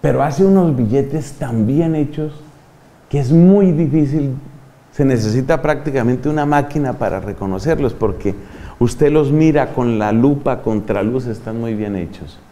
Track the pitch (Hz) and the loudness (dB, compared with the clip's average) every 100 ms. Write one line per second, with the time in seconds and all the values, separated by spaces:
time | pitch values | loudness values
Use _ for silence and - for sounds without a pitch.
0 | - 127 143 135 196 196 175 127 113 135 | 0 0 0 2 4 4 4 2 0 0
1 | 139 151 135 - 127 113 107 143 165 156 | 0 -4 -8 -8 -4 0 0 2 0 0
2 | 143 - 151 - - - - _ _ _ | -2 -4 -8 -10 -20 -20 -20 _ _ _
3 | _ 143 127 165 175 202 190 156 160 156 | _ -4 2 6 6 6 4 2 0 2
4 | 143 151 139 131 - - - _ _ - | 0 0 -2 -6 -12 -20 -20 _ _ 0
5 | 135 123 107 120 131 160 151 147 156 135 | 2 2 0 0 0 0 0 -2 -2 0
6 | 117 127 147 151 143 147 143 156 135 - | 0 0 -2 -2 2 0 0 -2 -4 -2
7 | 107 95 101 95 98 95 120 151 131 - | -4 -4 -6 -6 -6 -4 -2 0 -2 -2
8 | 110 - 101 90 - - - - 120 - | -4 -2 -4 -6 -12 -18 -18 -2 0 2
9 | 147 151 139 151 160 151 131 - 120 110 | 2 4 2 4 4 2 0 -2 -2 0
10 | 104 110 135 143 143 127 - 107 104 101 | 0 2 2 2 -2 -2 -2 -4 -2 -2
11 | 104 127 120 104 - 113 117 107 104 98 | -2 -4 -6 -10 -8 -8 -6 -6 -4 -6
12 | 82 - 76 - - | -8 -12 -18 -20 -20